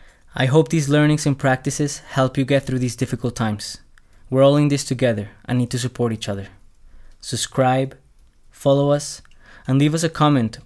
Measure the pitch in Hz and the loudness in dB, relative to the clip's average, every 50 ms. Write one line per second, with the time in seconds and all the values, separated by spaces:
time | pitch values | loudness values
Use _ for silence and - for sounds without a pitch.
0 | - - _ _ _ - - - 131 127 139 160 156 - 170 160 139 139 147 147 | -20 -20 _ _ _ -10 -4 -2 0 4 4 4 2 2 0 -2 0 2 2 4
1 | 151 151 151 151 - 151 135 - - 135 131 - - 143 - - 147 143 - - | 4 4 2 2 0 -2 -2 0 0 0 0 0 -2 -4 -4 -4 -4 -4 -6 -10
2 | - - - 139 131 127 - 139 131 131 139 139 - - 131 123 127 120 117 - | -14 -6 -2 0 0 0 0 -2 0 2 0 0 0 -2 -4 -2 -2 -4 -4 -4
3 | 127 - 131 117 - 120 117 - 117 110 104 104 - - - - - _ - - | -4 -4 -4 -4 -4 -6 -4 -2 -4 -4 -4 -6 -8 -12 -14 -16 -20 _ -20 -20
4 | _ _ - - - - 127 131 135 139 143 147 147 143 143 139 - - 131 120 | _ _ -20 -20 -10 -2 2 4 6 6 6 4 2 2 0 -2 -2 -4 -2 0
5 | 131 120 113 107 104 110 - - - - 127 123 123 117 - 123 127 123 - - | 0 0 0 -2 -6 -8 -12 -14 -8 -4 -2 -2 -2 -2 -4 -4 -6 -6 -4 -2
6 | 120 117 110 110 - 107 101 98 95 - - - - - _ _ - - - - | -2 -2 -2 -4 -6 -8 -8 -8 -10 -14 -18 -20 -20 -20 _ _ -20 -20 -20 -20
7 | - - - - - - 123 110 - - - 139 131 127 131 135 135 135 - - | -20 -20 -20 -18 -12 -8 -6 -6 -6 -4 -2 0 2 2 2 0 -2 -4 -8 -14
8 | _ _ _ _ _ _ _ _ _ - _ - - 143 139 139 143 143 143 147 | _ _ _ _ _ _ _ _ _ -20 _ -2 0 2 2 4 2 2 0 0
9 | 147 - - - - - - - - - - - - - 131 139 147 151 156 165 | -2 -8 -12 -16 -18 -20 -20 -20 -20 -20 -20 -10 -4 0 2 2 4 2 2 0
10 | 170 160 - - 151 151 147 127 113 110 - - - | -2 -2 0 0 2 2 2 2 0 -2 -6 -10 -6